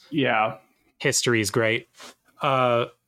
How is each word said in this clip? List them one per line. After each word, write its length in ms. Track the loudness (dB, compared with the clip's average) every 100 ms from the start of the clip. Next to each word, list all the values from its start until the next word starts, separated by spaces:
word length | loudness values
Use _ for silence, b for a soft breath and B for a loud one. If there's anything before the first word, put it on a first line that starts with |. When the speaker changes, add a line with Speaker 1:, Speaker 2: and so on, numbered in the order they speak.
| -6
Speaker 1:
Yeah. 480 | -2 0 2 0 -4 _ _ _ -4
Speaker 2:
History 420 | -2 0 2 0
is 80 | 0
great. 380 | 0 0 -2 -6 B B -20 _ -6
Uh, 460 | -2 0 2 0 -2 -8